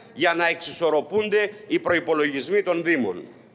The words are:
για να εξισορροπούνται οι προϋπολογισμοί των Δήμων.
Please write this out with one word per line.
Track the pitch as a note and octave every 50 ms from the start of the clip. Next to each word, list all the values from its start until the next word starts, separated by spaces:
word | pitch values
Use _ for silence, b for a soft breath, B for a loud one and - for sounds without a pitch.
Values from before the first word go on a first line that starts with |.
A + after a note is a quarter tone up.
| B B B
για | - D#3 F3 E3+
να | E3+ E3+ E3+
εξισορροπούνται | E3+ E3+ - - - - E3+ D#3 D3+ D3+ C#3+ - F3+ G#3+ G#3+ G#3+ G3 G#3+ G#3 G3+ G#3 B B
οι | B D3 E3+
προϋπολογισμοί | - F3+ G#3 D#3+ - - E3 D3+ D3 D3 C#3 C#3 B2 C#3 F#3+ G#3 F#3+
των | F3+ F3 E3+ E3
Δήμων. | E3 E3 C#3 A#2 G2 F2+ F2 C#2+ - - - - - -